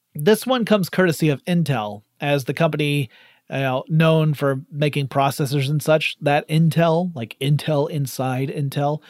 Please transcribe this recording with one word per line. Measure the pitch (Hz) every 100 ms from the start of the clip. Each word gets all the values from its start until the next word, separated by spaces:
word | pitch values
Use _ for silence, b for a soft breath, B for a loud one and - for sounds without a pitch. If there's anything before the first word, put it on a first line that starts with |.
| _
This | 156 151 214 240
one | 254 208
comes | 208 175
courtesy | - 185 147 156
of | 135 -
Intel, | 175 147 127 104 104 _ -
as | 143 143 127
the | 139
company, | 165 151 147 143 131 b b b -
you | 135
know, | 135 127 -
known | 160 160 160 156
for | 143 143 135 -
making | 143 151 147 135
processors | 139 139 - 139 143 135
and | 147
such, | 143 156 151 -
that | 143 143 -
Intel, | 156 262 165 170 160 180 156
like | 113 -
Intel | 139 147 - 147 147
inside | 156 135 - 127 127 139
Intel, | - 139 143 143 151